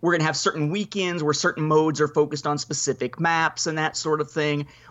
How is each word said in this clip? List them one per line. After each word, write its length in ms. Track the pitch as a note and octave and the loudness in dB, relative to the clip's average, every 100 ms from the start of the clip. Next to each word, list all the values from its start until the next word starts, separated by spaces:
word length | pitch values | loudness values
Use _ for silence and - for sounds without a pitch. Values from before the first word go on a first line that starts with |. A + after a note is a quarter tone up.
we're 100 | E3+ | 0
gonna 120 | F3 | 2
have 120 | D3+ C#3+ | 2 0
certain 320 | G3 D#3+ D3+ | -2 0 -2
weekends 540 | G3+ G3+ G3+ F#3 F3 | -2 -4 -2 -2 0
where 100 | D3+ | 0
certain 320 | D3 F3+ - | 2 0 0
modes 380 | D#3 D#3 D#3 D3 | 2 4 4 2
are 60 | D3 | 0
focused 380 | D3+ D3 D3 D3 | 2 0 0 -4
on 120 | D3 | -4
specific 600 | - D3 - B2+ B2 - | -4 -4 -2 -2 -2 -2
maps 480 | E3 E3 D#3+ - E3+ | 0 2 0 0 -4
and 120 | D#3 | -2
that 180 | D#3 - | -2 -2
sort 240 | D#3+ D3+ | -2 -2
of 100 | D3 | -2
thing, 360 | D#3+ D3+ D3 C#3+ - - | -2 0 0 -4 -12 -20